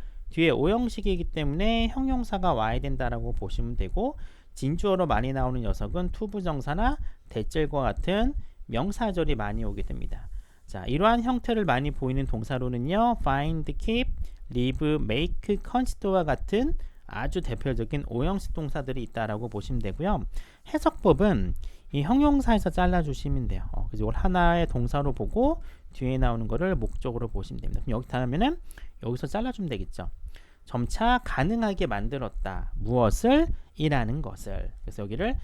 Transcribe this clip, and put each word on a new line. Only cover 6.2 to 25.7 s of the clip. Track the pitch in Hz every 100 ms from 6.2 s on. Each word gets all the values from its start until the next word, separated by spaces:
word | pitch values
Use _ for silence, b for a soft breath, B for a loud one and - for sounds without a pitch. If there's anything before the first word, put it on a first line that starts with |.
| 220 208 180 147 120 160 240 294 B B -
대절과 | 117 107 160 151 147
같은 | 123 - - 196 247 294 B B -
명사절이 | 117 175 196 226 175 156 123
많이 | 104 107
오게 | 113 101
됩니다. | - - - - - b b b -
자, | 98 98
이러한 | 139 208 240
형태를 | 233 254 - 226
많이 | 185 127 147
보이는 | 139 131 135 135
동사로는요, | 123 110 131 123 123 127 196 240 233
find, | 151 135 147 160 151
keep, | - - 226 254 - B B -
live, | 120 123 131 151 151
make, | 113 117 175 - - 202
consider와 | - 247 254 - 202 190
같은 | 156 131 - 202 269 - b b -
아주 | - 123 180
대표적인 | 160 113 139 117 110 147 -
오형식 | 117 151 196 -
동사들이 | - 151 151 131 123
있다라고 | 113 - 110 107 117
보시면 | 104 - 127
되고요. | 101 95 175 190 - B B B -
해석법은 | 311 320 - 202 151 208 139 90 - B B B
이 | 143
형용사에서 | 147 262 294 277 254 220 185
잘라주시면 | 170 180 180 160 160 143 139 117
돼요. | 92 -
어, | - -
그래서 | 107 110
이걸 | 117
하나의 | 196 180 175 170 160
동사로 | 127 123 143 143
보고 | 123 107 214 262 320 B